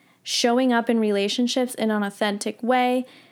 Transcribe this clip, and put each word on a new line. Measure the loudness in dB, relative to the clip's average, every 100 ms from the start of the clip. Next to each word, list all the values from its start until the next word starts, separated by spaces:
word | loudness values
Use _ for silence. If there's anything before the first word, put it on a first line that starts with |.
| _ _
showing | -8 -2 2 2 2
up | 2 2
in | 0
relationships | 2 0 0 0 0 0 -2
in | -2 -2
an | 0
authentic | -2 -2 -2 -2 -6 -6
way, | 0 2 2 0 -4 -14 -20